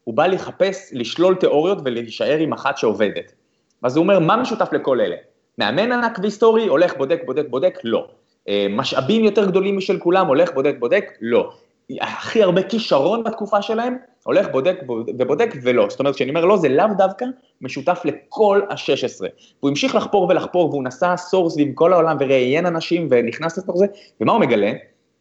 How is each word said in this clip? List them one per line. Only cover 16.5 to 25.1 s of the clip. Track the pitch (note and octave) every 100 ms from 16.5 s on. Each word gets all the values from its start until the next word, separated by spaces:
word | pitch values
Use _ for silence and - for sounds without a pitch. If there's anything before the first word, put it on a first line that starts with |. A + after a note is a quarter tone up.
| G#3
זה | D3+
לאו | C#3 G#3+ F#3+
דווקא | F#3+ G3 B3 B3+ _ _
משותף | B2+ - E3+ F3 D3+
לכל | - - - G#3 G3+ G3+
השש | C#3 - C3+
עשרה. | B2 - F#2 - _ _
והוא | C#3+
המשיך | C#3+ C4+ A3
לחפור | - G3+ F3+
ולחפור, | E3+ - F3+ D#3+
והוא | C#3+
נסע | B2+ - F3+
עשור | F3 - F#3+ E3+
סביב | E3 C#3+ A#2+
כל | E3+
העולם, | F#3 D#3+ D3+
וראיין | C3+ C3+ B2 D3 F3+
אנשים, | E3 - E3+ D#3+
ונכנס | B2 A2+ A2+ E3 F3+
לתוך | F#3 F3
זה, | G3 - - _
ומה | B2
הוא | A3+
מגלה? | D#3 A2+ G2+ C3 - _ _